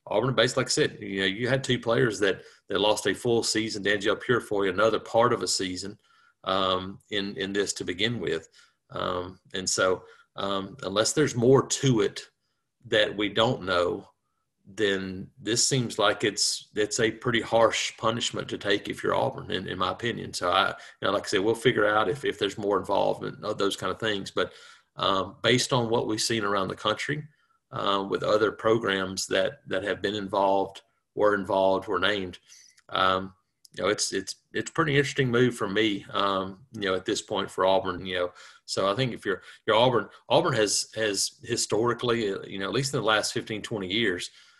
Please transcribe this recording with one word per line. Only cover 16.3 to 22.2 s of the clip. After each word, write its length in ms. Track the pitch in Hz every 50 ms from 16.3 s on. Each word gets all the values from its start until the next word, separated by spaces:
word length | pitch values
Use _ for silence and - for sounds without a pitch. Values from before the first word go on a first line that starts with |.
| 95 - - - - - - _ _
it's 240 | 104 107 104 - -
a 100 | 117 113
pretty 280 | 110 - - 127 117 117
harsh 560 | 104 - 113 117 113 107 - - - - - -
punishment 520 | - 113 113 117 117 - - 101 - -
to 80 | - 95
take 320 | - 101 104 104 - 104
if 120 | 95 92
you're 140 | - 98 92
Auburn, 340 | 95 120 120 - - - 92
in, 180 | 95 92 92 90
in 80 | 92 92
my 140 | 92 92
opinion. 420 | 95 - - 120 107 98 92 95 92
So, 180 | - 92 90
I, 160 | 90 95 98 90
you 60 | - - - - - _ -
know, 80 | 101
like 120 | 98 101 95
I 40 | -
said, 120 | - 98
we'll 160 | 92 110 117
figure 320 | 113 - 131 113 107 104 104
out 220 | 104 107 110 95
if, 160 | 87 -